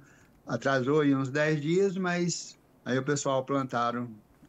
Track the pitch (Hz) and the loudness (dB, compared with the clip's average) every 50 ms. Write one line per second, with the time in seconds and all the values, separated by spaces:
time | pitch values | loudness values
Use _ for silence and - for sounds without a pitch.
0 | - - - - - _ _ _ - - - - - 139 139 131 120 135 151 156 | -2 -14 -20 -20 -20 _ _ _ -10 -6 -4 -2 0 0 2 2 2 2 2 4
1 | 147 143 139 135 135 127 131 151 151 156 156 147 139 160 170 190 196 196 175 190 | 4 4 4 2 0 0 0 0 2 2 0 0 0 0 2 2 2 2 0 -2
2 | 180 175 175 175 175 175 - - - - - _ _ _ _ _ - 120 123 131 | -2 0 0 0 0 -2 -2 -4 -8 -12 -18 _ _ _ _ _ -6 -2 -2 0
3 | 131 147 147 139 - 139 135 131 127 - 139 135 135 127 127 120 120 120 120 123 | 0 0 -2 0 0 0 0 0 0 0 -2 -2 -2 -2 -2 0 0 0 -2 -4
4 | 123 120 110 104 - _ _ _ - | -6 -8 -10 -16 -20 _ _ _ -20